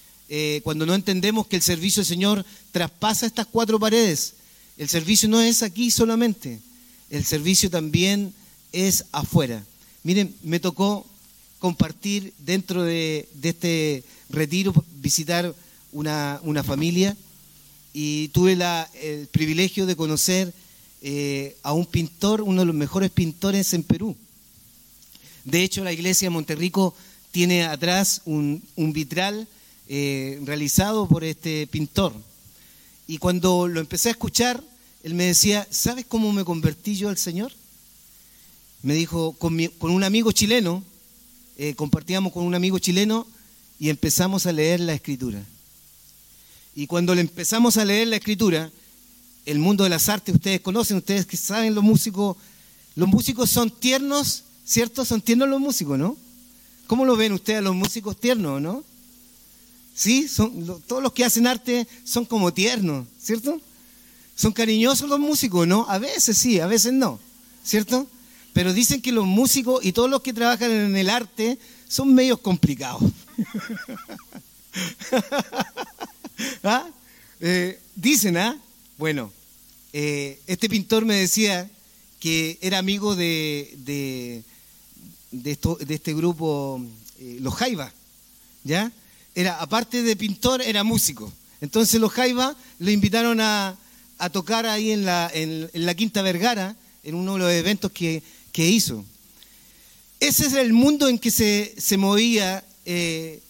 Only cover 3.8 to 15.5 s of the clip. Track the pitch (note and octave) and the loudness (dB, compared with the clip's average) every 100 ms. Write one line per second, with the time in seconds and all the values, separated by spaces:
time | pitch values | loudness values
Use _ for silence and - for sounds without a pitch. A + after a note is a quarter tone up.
3.8 | G#3+ A3+ G#3+ C#3+ - - - - - - | 4 4 4 2 -4 -10 -20 -20 -20 -10
4.8 | D3 E3+ D#3+ G#3+ G#3+ A3+ A3+ A3+ A3 F3 | -4 -2 2 2 4 4 4 2 -2 -2
5.8 | A#3+ - A3+ A3+ A#3+ G3+ C3+ A2+ - - | 0 2 2 2 0 -2 -8 -14 -18 -20
6.8 | - - - D3 C#3 D#3 D#3 F#3+ G3 F3 | -20 -20 -8 -6 -2 0 2 2 2 -2
7.8 | D#3 E3 F#3+ G3+ G3 - - - _ F3 | 0 2 2 2 -2 -10 -20 -20 _ -4
8.8 | F#3+ - - D3 C#3 F3 C3 A2+ G2+ _ | 0 -2 -4 -6 0 0 0 -4 -12 _
9.8 | - _ D#3 F#3+ G3 - D#3+ E3+ F#3 F3 | -20 _ -2 0 0 -6 -6 -4 -2 -2
10.8 | G3 G#3 - - - - - - F#3 F3 | -2 -2 -8 -20 -20 -20 -20 -6 -2 0
11.8 | D#3+ D#3+ G3+ G3+ G3 - C#3+ F#3+ F#3 F3+ | 0 -2 -4 -4 -6 -10 -4 -2 -2 -2
12.8 | E3+ E3 D#3+ D#3 - C#3+ D#3+ E3+ F3 E3 | 0 0 -2 -4 -8 -6 -6 -2 -2 0
13.8 | D#3 C#3 - - - C#3 D#3 F3 G3 D#3 | 0 -2 -8 -20 -8 -4 -2 0 2 2
14.8 | - C#3 C#3 E3+ D#3+ F3 F3 | 0 -2 -2 -2 0 -2 -2